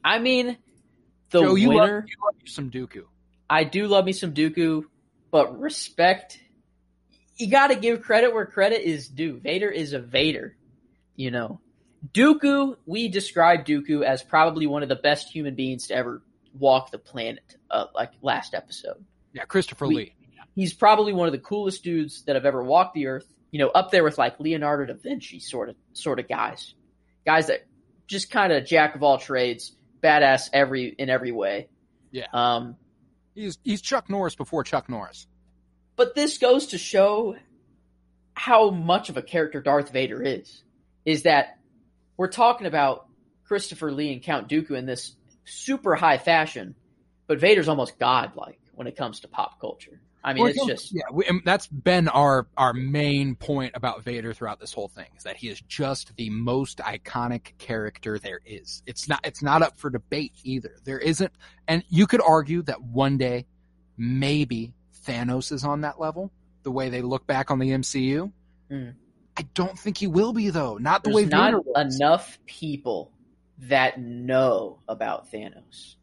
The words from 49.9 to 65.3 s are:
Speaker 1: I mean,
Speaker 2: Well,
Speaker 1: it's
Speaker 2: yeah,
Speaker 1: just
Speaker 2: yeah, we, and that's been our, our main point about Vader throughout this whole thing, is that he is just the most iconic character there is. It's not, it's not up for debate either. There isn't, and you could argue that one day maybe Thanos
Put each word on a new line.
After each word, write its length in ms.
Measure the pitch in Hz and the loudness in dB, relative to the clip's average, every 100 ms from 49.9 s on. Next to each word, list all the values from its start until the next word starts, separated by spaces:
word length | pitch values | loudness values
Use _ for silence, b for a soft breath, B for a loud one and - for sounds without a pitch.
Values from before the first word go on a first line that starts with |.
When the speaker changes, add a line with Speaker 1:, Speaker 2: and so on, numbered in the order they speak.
| - _ _ | -20 _ _
Speaker 1:
I 120 | - | -6
mean, 80 | 135 | 0
Speaker 2:
Well, 80 | 233 | 0
Speaker 1:
it's 80 | 262 262 | 2 -4
Speaker 2:
yeah, 60 | |
Speaker 1:
just 200 | - - | -4 -8
Speaker 2:
yeah, 100 | 175 - | -8 -6
we, 120 | 143 180 | -4 0
and 140 | 180 175 | 0 0
that's 220 | 202 - | -2 -2
been 420 | 139 175 180 165 | -2 2 2 4
our, 380 | 127 143 135 - - | 4 4 2 0 0
our 160 | 131 | 0
main 600 | 120 131 147 147 143 139 120 | 0 -2 -2 0 0 -2 -4
point 360 | - 143 127 127 | -6 -4 -4 -6
about 280 | 123 101 | -6 -6
Vader 300 | 110 120 113 | -10 -10 -10
throughout 260 | 110 113 104 | -10 -10 -10
this 140 | 107 | -12
whole 160 | - 101 | -10 -12
thing, 160 | - 87 _ | -12 -20 _
is 80 | |
that 140 | - 95 | -16 -14
he 100 | 117 | -12
is 140 | 98 | -14
just 520 | _ - 135 131 - - | _ -6 -6 -6 -12 -10
the 120 | 113 | -8
most 500 | 107 120 127 135 - | -6 -2 -2 -4 -8
iconic 800 | 110 107 - 123 120 120 - _ | -10 -10 -10 -6 -6 -6 -12 _
character 600 | - 113 107 - 110 104 | -8 -6 -6 -10 -10 -8
there 220 | 101 90 - | -10 -14 -16
is. 380 | 104 - - - | -18 -16 -16 -16
It's 220 | 120 - | -12 -6
not, 140 | 151 | -6
it's 180 | 160 - | -6 -6
not 200 | 143 156 | 0 2
up 180 | 160 _ | 2 _
for 100 | 147 | -8
debate 440 | 123 _ 147 147 _ | -8 _ -8 -8 _
either. 320 | 131 131 143 - | -8 -8 -10 -16
There 160 | 135 131 | -12 -4
isn't, 320 | 156 156 190 _ b b - | -2 0 -2 _ b b -2
and 160 | 165 - | -2 2
you 180 | 170 202 | 4 6
could 160 | 240 | 6
argue 420 | 160 160 143 170 | 6 4 4 -4
that 180 | 156 - | -4 -10
one 360 | 123 120 139 139 | -6 0 2 2
day 280 | 127 123 - _ _ _ _ - | 0 -4 -8 _ _ _ _ -8
maybe 760 | 117 131 139 147 135 117 117 - _ _ - | -4 0 0 0 0 -4 -8 -14 _ _ -10
Thanos 460 | 120 120 | -6 -4